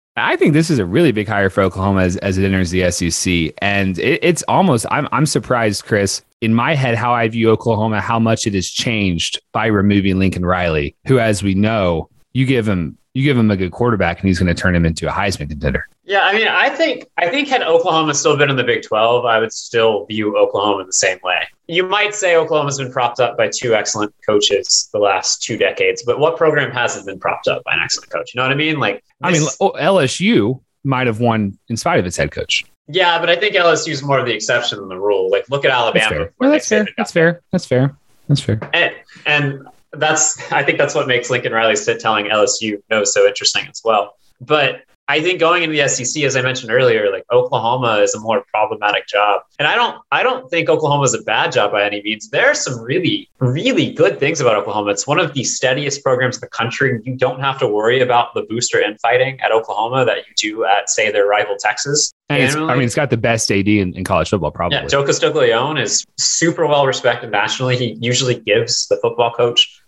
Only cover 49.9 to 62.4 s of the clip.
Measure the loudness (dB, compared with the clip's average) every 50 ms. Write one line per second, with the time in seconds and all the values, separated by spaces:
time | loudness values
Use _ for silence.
49.9 | -4 -8 -8 -4 -2 0 0 0 -2 -4 -6 -6 -4 -2 0 0 0 0 2 0
50.9 | 0 2 2 0 -2 -2 -2 -2 -2 0 0 0 0 0 0 0 0 0 0 -2
51.9 | -2 -4 -6 -6 -8 -8 -8 -6 -2 0 2 2 2 0 -2 -6 -8 -8 -6 -4
52.9 | -4 -2 -2 -2 -2 -4 -6 _ _ -2 -2 -2 0 0 0 0 2 2 0 0
53.9 | 0 2 2 2 2 0 -2 -2 0 0 2 2 2 0 0 -2 -4 -2 -2 -2
54.9 | -2 -2 -2 -2 0 0 0 -2 -2 -4 -6 -4 -4 -2 0 0 0 0 -2 -6
55.9 | -6 -4 -2 0 0 0 0 -2 -4 -6 -12 -10 -6 -4 -4 -4 -2 0 0 0
56.9 | -2 -2 -6 -6 -4 -2 -2 -2 -2 -2 -4 -4 -2 -2 -2 0 0 0 2 2
57.9 | 2 2 2 2 2 2 0 0 -4 -8 -6 -6 -6 -4 -4 -2 0 0 0 0
58.9 | -2 -2 0 2 2 2 2 0 -2 -2 -2 0 0 0 0 -2 -4 -4 -4 -2
59.9 | 0 0 2 2 0 -2 -4 -10 -6 -4 -4 -4 -2 -2 0 2 2 2 0 -2
60.9 | -2 0 0 0 2 2 2 2 2 0 0 -2 -4 -2 -2 -2 -2 -2 -4 -2
61.9 | -2 -2 -2 -2 -6 _ _ -2 0 0